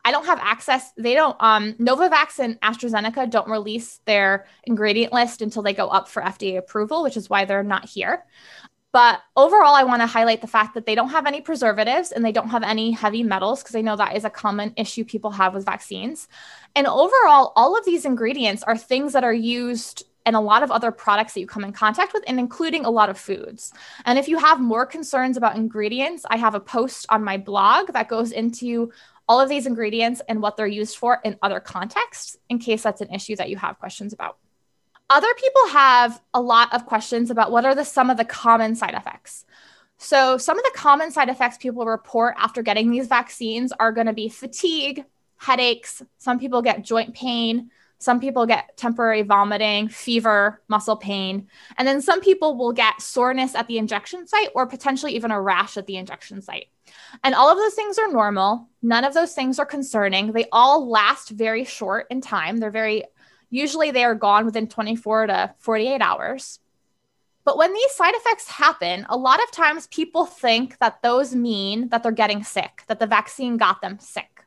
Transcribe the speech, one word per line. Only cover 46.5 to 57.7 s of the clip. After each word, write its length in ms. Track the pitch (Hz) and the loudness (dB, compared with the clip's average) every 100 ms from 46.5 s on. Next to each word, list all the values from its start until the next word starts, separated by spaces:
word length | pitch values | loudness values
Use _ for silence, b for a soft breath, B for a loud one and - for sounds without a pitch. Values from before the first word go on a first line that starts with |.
| 247 | 0
get 200 | 240 214 | 0 -2
joint 300 | 202 226 226 | -2 -4 -4
pain, 600 | - 247 240 226 233 233 b b b | -8 -6 -2 -2 -4 -6 b b b
some 200 | - 247 | -2 0
people 280 | 269 240 226 | 0 -2 0
get 300 | 220 - - | 0 -2 -6
temporary 460 | 240 233 226 220 | -6 0 0 0
vomiting, 640 | 208 202 202 208 214 208 214 | 2 2 2 0 0 0 -4
fever, 760 | - - 233 220 208 202 208 - | -8 -2 0 2 2 2 -2 -4
muscle 300 | 214 208 214 | -4 -2 -4
pain, 500 | 196 196 190 196 196 B B - | -4 -6 -6 -6 -10 B B -2
and 80 | 262 | 0
then 160 | 277 | 0
some 180 | 277 359 | 0 2
people 360 | 392 381 311 247 | 4 4 2 0
will 160 | 240 | -2
get 280 | 240 220 - | 2 2 0
soreness 540 | - 254 247 254 262 | -6 0 0 0 -2
at 140 | - 233 | -4 -4
the 100 | 226 | -4
injection 480 | 214 208 - 359 339 | -4 -6 -8 -16 -2
site 220 | 427 427 - | -2 0 -2
or 100 | 247 | -4
potentially 480 | 254 277 269 294 | -2 -4 -4 -4
even 160 | 233 226 | -4 -4
a 100 | 208 | -2
rash 360 | 196 180 202 208 | 0 0 -2 -6
at 100 | 196 | -10
the 100 | 190 | -12
injection 460 | - - - 196 | -12 -16 -16 -18
site. 240 | - - - _ B B B B | -14 -14 -16 _ B B B B
And 100 | - | 0
all 160 | - 277 | 6 6
of 100 | 359 | 6
those 160 | 427 | 2